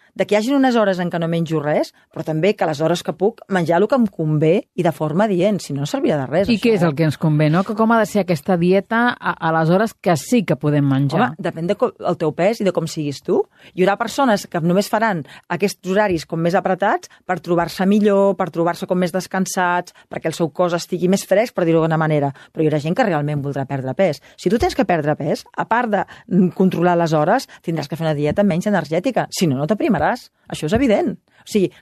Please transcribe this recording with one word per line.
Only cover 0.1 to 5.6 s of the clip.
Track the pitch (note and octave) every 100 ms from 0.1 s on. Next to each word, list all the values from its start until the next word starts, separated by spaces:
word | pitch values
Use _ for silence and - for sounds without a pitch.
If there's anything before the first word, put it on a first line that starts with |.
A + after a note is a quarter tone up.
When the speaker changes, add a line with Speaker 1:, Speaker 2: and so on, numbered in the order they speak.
| -
Speaker 1:
de | F#3+
que |
hi | G#3
hagin | A3 C#4
unes | C4
hores | A#3 G3+ F3+
en | F3
què | E3+
no | E3
menjo | E3+ D#3+ D#3+
res, | C#3+ F3 E4 _ _
però | - D#3
també | D#3 F#3 G3+
que | F3
les | C#3+
hores | D#3+ F3 -
que |
puc | D3+ G3 - -
menjar | F#3+ D#3+ E3+
el | G#3
que | C4+
em | A3
convé | - D#3 D3+ D#3 G3 -
i | -
de | F3
forma | - D#3 E3 A3
adient, | F3 G3 G3